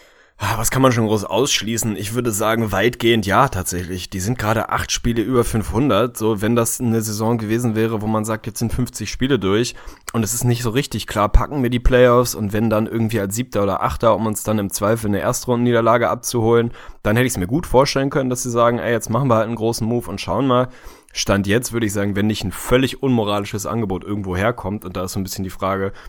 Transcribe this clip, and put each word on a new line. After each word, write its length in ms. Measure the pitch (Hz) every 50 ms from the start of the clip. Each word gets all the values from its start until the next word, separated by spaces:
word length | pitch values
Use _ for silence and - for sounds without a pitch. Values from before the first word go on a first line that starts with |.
| - _ _ _ _ _ _ - 104
Ah, 140 | 98 110
was 140 | 110 123 123
kann 100 | - 131
man 100 | 135 131
schon 160 | 120 120 113
groß 200 | 107 107 107 98
ausschließen? 720 | - 90 104 131 - - - 101 104 117 113 - 113 104
Ich 180 | 87 104 101 110
würde 180 | 123 120 123 110
sagen, 400 | 98 107 107 113 113 113 107 95
weitgehend 540 | 95 104 123 120 - - 113 117 113 101
ja, 220 | 98 95 110 135 135
tatsächlich. 600 | - 95 90 - 92 87 90 85 92 90 - -
Die 120 | - 95
sind 180 | 90 104 127 -
gerade 320 | - 107 110 113 - -
acht 200 | - - - -
Spiele 300 | - - - 120 117 117
über 240 | 107 104 131 120 113
fünfhundert. 720 | - - 113 98 - - 107 143 143 104 98 120 127 123
So, 240 | - 110 107 113 98
wenn 160 | 104 107 120
das 240 | 117 117 113 - -
eine 220 | 127 120 113 113 107
Saison 340 | 110 107 104 110 110 120
gewesen 380 | 113 110 104 110 117 123 120 107
wäre, 260 | 110 110 113 113 107
wo 60 | 104
man 180 | 107 110 110 107
sagt, 220 | 110 110 110 -
jetzt 120 | 113 101 -
sind 140 | 120 113 -
fünfzig 380 | - 127 120 - - 110 -
Spiele 280 | - - 123 135 143 107
durch 360 | 92 95 98 107 123 123 - - - - - - _ - -
und 80 | 120 110
es 100 | 101 117
ist 120 | 117 -
nicht 180 | 120 120 117 120
so 80 | 117
richtig 360 | 107 131 143 - - 110 -
klar, 220 | - - 107 104 104
packen 340 | - - - - 143 147 127
wir 60 | 120
die 100 | 127 120
Playoffs 560 | 123 - 127 123 127 123 120 123 123 123 -
und 200 | - 107 101 98
wenn 160 | 107 113 113
dann 160 | 107 107 110
irgendwie 340 | 110 - 113 113 107 110 110
als 140 | 98 101 101
Siebter 300 | 113 127 - - 107 101
oder 180 | 98 92 - -
Achter, 340 | 123 - - - 113 107
um 80 | 90 110
uns 180 | 110 107 - -
dann 160 | 104 107 107
im 120 | 101 95
Zweifel 380 | - - 101 101 113 117 110 104
eine 120 | 101 92
Erstrundenniederlage 880 | 76 107 123 - - 120 123 120 120 123 120 117 113 113 117 120 117 87
abzuholen, 600 | - 120 - - - 120 110 113 117 117 117 120 - - - - - - -
dann 140 | 104 107
hätte 100 | 117 127
ich's 100 | 127 -
mir 100 | 107 90
gut 200 | 90 120 160 180
vorstellen 420 | - - 123 139 - - 139 135 139
können, 220 | - 151 135 127
dass 120 | 127 123 -
sie 80 | 127
sagen, 280 | 117 117 117 117 120 117
ey, 140 | 80 110 120
jetzt 180 | 113 - -
machen 180 | 110 120 143 135
wir 60 | 117
halt 120 | 110 110
einen 100 | 110 117
großen 300 | 110 110 113 113 - 117
Move 220 | 110 120 120 117 -
und 140 | 95 98 -
schauen 240 | - 90 107 135
mal. 240 | 135 123 123 127 127 - - - - - - _ _ -
Stand 360 | - - - 101 101 98 95
jetzt 240 | 101 120 117 - 110
würde 140 | 117 113
ich 60 | 104 95
sagen, 220 | 104 101 104 98
wenn 140 | 101 101 107
nicht 160 | 110 - -
ein 80 | 98 -
völlig 500 | - - - 123 127 131 123 - - -
unmoralisches 640 | 135 127 117 107 101 104 104 101 101 - 104 101
Angebot 380 | - 87 117 113 95 95 87 -
irgendwo 320 | - 104 104 101 95 90
herkommt, 480 | 92 98 117 120 - - 95 101 107 -
und 120 | 95 92
da 60 | 95 90
ist 120 | 92 -
so 40 | 101
ein 60 | 95
bisschen 180 | 90 - - 95
die 80 | 92
Frage, 420 | - - 98 95 98 95 98 98 - - -